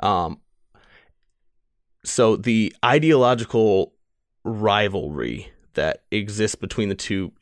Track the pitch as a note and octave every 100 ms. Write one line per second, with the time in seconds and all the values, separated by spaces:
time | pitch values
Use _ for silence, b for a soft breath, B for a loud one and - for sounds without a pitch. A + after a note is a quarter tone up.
0 | G2+ F#2 D#2+ D#2 _ _ _ _ b b
1 | b _ _ _ _ _ _ _ _ _
2 | - - A2 G2+ A#2 A2 G#2+ - A#2+ D3
3 | D#3+ C#3+ B2 B2 A2+ A#2 A2 F#2+ - _
4 | _ _ _ _ - G#2+ G#2+ G#2 G#2 F#2+
5 | D2+ D2 A#1 A#1 - _ _ - D#2 -
6 | - G#2+ G#2 G#2 G#2+ - F#2+ - G2+ F#2+
7 | - G2 F#2 _